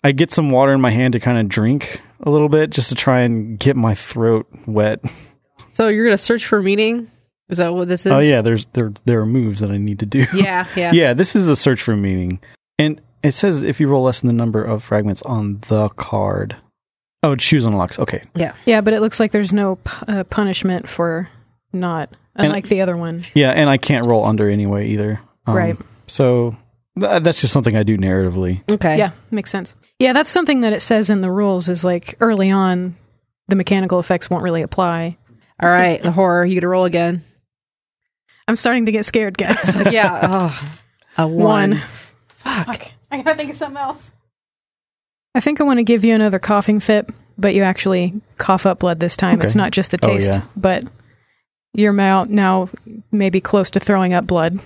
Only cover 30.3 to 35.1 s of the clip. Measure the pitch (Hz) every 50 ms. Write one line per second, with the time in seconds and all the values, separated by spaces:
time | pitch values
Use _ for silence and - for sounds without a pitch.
30.3 | - 359 339 285 294 254 233 220 214 180 - - 233 214 214 175 214 196 185 185
31.3 | 185 202 208 202 190 180 165 170 180 165 175 180 180 175 - - - _ 226 233
32.3 | 220 196 190 190 196 196 190 185 180 180 180 180 175 _ _ _ _ _ _ _
33.3 | _ _ _ - 196 196 180 - 196 190 190 180 185 180 170 - 185 170 - -
34.3 | 180 165 156 180 165 165 156 - - - 185 175 170 165 165 170